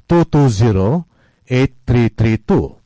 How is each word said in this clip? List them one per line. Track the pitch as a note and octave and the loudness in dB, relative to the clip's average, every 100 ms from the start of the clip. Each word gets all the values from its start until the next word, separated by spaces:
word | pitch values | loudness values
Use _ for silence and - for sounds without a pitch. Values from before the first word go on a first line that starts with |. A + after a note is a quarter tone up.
two | - F3 D#3+ | -2 -2 0
two | D3 C#3 | 2 2
zero, | G2+ A#2+ F#2+ G2 E3+ - _ _ _ - | 2 0 0 -2 -4 -8 _ _ _ -6
eight | B2+ C3+ - - | -2 -2 -4 -4
three | A#2+ A2+ | -2 0
three | - A2+ A2 | -2 -2 -2
two. | - D#3+ C#2+ - | -2 -2 -4 -10